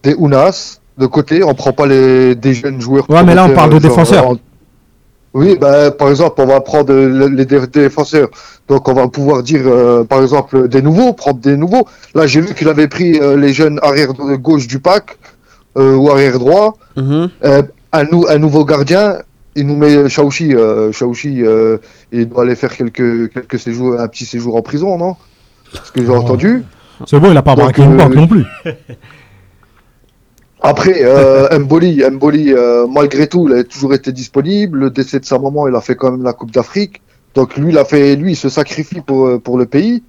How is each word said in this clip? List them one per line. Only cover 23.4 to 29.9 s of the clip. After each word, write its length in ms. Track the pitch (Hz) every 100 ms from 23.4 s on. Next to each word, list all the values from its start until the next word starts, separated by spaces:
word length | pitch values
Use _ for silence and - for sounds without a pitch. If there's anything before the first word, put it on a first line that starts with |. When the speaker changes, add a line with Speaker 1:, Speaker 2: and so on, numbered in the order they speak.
| 123 120
Speaker 1:
séjours, 380 | 120 117 127 120
un 80 | 117
petit 180 | - 120
séjour 300 | 120 117 113
en 60 |
prison, 340 | 110 147 190 180
non ? 180 | 175 180 _ _ _ _ _
Ce 200 | - -
que 100 | 127
j'ai 80 | 120
Speaker 2:
Oh. 60 | 123
Speaker 1:
entendu. 480 | 120 101 196 247 - _ _ _ -
Speaker 2:
C'est 140 | 143
bon, 100 | 185
il 60 | 156
a 60 |
pas 100 | 147 131
Speaker 1:
Donc, 100 | 139
Speaker 2:
braqué 180 | 131
une 100 | 139
Speaker 1:
euh, 40 | 135
Speaker 2:
banque 180 | 147 131
non 120 | 165
plus. 180 | 202 127 - 170
Speaker 1:
<laughs> 100 | 131 - 120 - - _ _ _ _ _ _ _